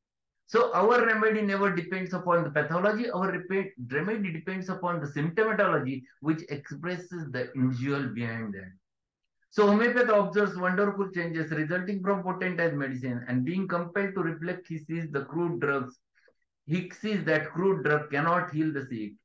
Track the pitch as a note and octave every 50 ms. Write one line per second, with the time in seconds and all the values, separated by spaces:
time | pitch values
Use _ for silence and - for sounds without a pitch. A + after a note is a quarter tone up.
0 | _ _ _ _ _ _ _ _ _ - - A3+ A#3+ - - F3 F#3+ A3 A#3+ B3
1 | A3 A3+ A3 G#3+ G#3+ A3 G#3 G#3+ G#3 G3+ G3 G3 G3+ G3 F3 E3+ E3 - F#3 F#3
2 | F#3 E3+ F#3 F3 - F3 E3+ E3+ D#3+ D3+ D3 D3+ D3+ D3 E3 F3 F#3 G#3 G#3+ G#3+
3 | A#3+ - - F3+ F#3 G3 F3 E3 - - F#3 G3 F#3+ - - - B2 A#2 C3 D3
4 | E3+ G3 A3+ G#3+ G3+ F3+ D#3+ D#3+ - - F#3 F#3+ F3+ F#3 F3+ F3 - F3 F3 -
5 | - - - D3 D3 E3+ - - A3 A3 G#3+ F#3+ G3+ F3+ E3 D3+ C#3+ B2+ C#3 C3
6 | - - _ _ - D3+ D#3+ D#3+ - - D3 D3 - - D#3 C#3+ D3+ E3+ F3+ E3+
7 | F3+ - F3+ F3 D#3+ C#3 B2 B2+ B2 - - C3 B2+ B2+ B2+ A#2+ B2+ C#3 C#3+ C#3+
8 | C3+ A#2+ G#2 A2+ A#2+ A2+ A2+ A#2 A2+ G#2+ G2 G2 F#2+ F#2 - - _ _ _ _
9 | _ _ _ _ _ _ _ _ _ _ - - G#3 G3+ G3+ G#3+ A#3 A#3+ - B3
10 | A#3+ A3+ G#3+ G#3 F#3+ F3 E3 G#3 G#3 F#3+ - F3+ F3+ F3+ F#3 F#3 G#3 G3+ G3 G3
11 | G3 F#3 - F3 E3+ E3+ D#3+ D#3+ D#3 D3+ D#3+ D3+ D#3 D3 F3 F#3 F#3 F#3 G#3 G3
12 | F3+ G3 G3+ F#3+ F3 F3+ F3+ F3+ F#3 F#3 F3 E3 E3+ E3 D3 C#3+ C#3 C3 C3 B2+
13 | B2+ C3 A#2+ A#2+ - - B2 B2+ B2+ C#3+ F3+ F#3+ F#3+ F#3 F3 F3 F3 E3+ - G3+
14 | G3 G3 F#3+ F#3+ E3+ E3 D#3+ D3+ E3 F3 F3+ F3+ - - E3 D#3 D3 - D#3+ E3+
15 | E3 D3+ C#3+ C#3 B2 - C#3+ E3 F3 E3+ D#3 - D3 D3 C#3 C#3 B2+ B2+ - _
16 | _ _ _ _ _ _ _ _ _ _ _ _ _ - D3+ F3+ F3+ - - -
17 | - G#3+ G#3+ G3 D#3 D3+ D#3 D3+ D3+ - - D#3+ F#3 G3 F#3+ D#3+ - D3+ D3 D3+
18 | - - C#3+ C#3+ D3+ E3 F3 F3+ F3 - D3 D3+ D#3+ D#3 C#3+ C#3 B2+ - B2+ A2
19 | G#2+ G#2 - - _